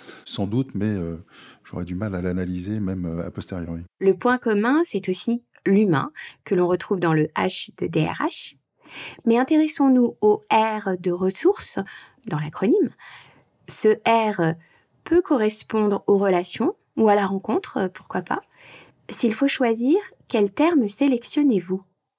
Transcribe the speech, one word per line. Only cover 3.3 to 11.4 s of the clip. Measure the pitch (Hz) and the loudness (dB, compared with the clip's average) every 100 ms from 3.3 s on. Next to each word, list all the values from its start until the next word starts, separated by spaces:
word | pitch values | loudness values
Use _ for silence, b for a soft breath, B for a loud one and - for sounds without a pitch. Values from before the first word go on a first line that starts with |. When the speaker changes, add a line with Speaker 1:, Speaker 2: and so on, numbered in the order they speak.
Speaker 1:
posteriori. | - - 92 82 85 90 - | -10 -10 -10 -8 -10 -12 -4
Speaker 2:
Le | 190 180 | -2 0
point | 247 247 | 0 0
commun, | 240 208 226 294 | 0 0 0 0
c'est | 339 202 190 | -2 -4 -4
aussi | 185 - 240 _ _ - | -4 -4 -6 _ _ 0
l'humain, | 196 208 143 208 B B B | 2 4 0 -2 B B B
que | - 180 | -4 0
l'on | 175 | 2
retrouve | 180 - 190 | 0 -2 0
dans | 170 | 2
le | 160 151 - | 2 0 0
H | 185 - - - | -2 -4 -10 -8
de | 175 | -4
D | 160 | -2
R | 160 - | -2 -2
H. | 302 - - - _ _ B B B B - | -4 -6 -10 -14 _ _ B B B B 2
Mais | 233 | 2
intéressons-nous | 269 311 311 - 277 254 240 - | 4 2 2 2 4 4 4 2
au | 214 208 - | 2 2 2
R | 226 220 214 202 185 | 2 2 -2 -4 -2
de | 180 | -2
ressources, | 175 190 190 | 0 -2 2